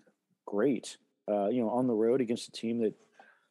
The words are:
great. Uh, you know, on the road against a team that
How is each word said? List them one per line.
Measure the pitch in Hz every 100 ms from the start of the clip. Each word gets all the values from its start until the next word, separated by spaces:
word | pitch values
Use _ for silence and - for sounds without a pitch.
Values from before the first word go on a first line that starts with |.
| _ _ _ _ -
great. | 101 127 117 - - _ _ -
Uh, | 104 101
you | 123
know, | 110
on | 120 127
the |
road | 110 113 131
against | 113 117 -
a |
team | - 113 117
that | 107 - _ _ - _ _